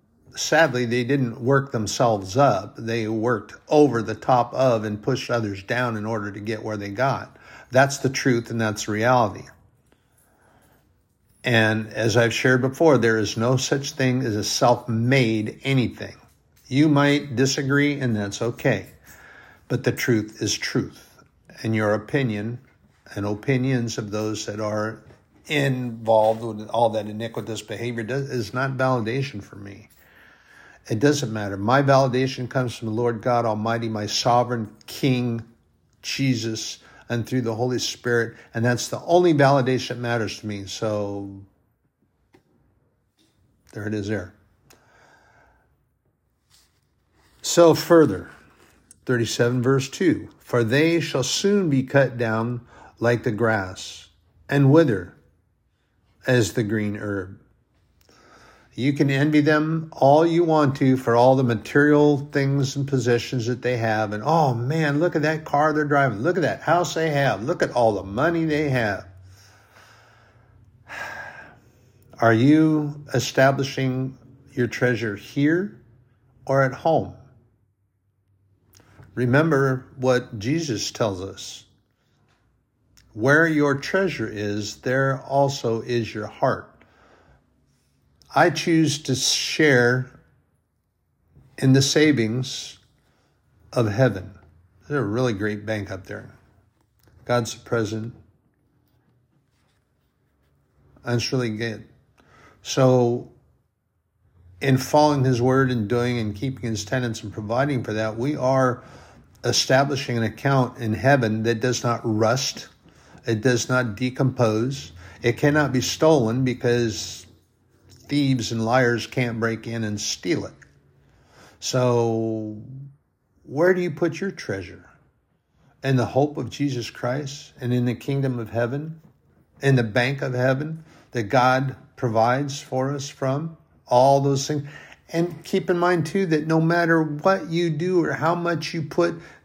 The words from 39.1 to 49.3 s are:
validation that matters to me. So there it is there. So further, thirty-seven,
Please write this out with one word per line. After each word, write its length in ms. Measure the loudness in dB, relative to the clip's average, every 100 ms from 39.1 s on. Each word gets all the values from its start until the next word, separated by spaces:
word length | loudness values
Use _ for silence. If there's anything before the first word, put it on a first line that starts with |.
| 4 4
validation 540 | 6 4 4 2 -2 -4
that 100 | -6
matters 400 | -2 -2 -4 -8
to 80 | -10
me. 200 | -10 -10
So 760 | -8 -4 -4 -6 -8 -12 -16 -20 _ _ _ _ _ _ _ _ _ _ _ _ _ _ _ _ _ _ _ _ _ _
there 160 | -10 -6
it 60 |
is 120 | -4 -4
there. 280 | -6 -8 -16 _ _ _ _ _ _ _ _ _ _ _ _ _ _ _ _ _ _ _ _ _ _ _ _ _ _ _ _ _ _
So 320 | 0 6 6
further, 560 | 6 6 6 6 2 -8 -20 _ _ _ _ _ _ -4
thirty-seven, 560 | -2 -2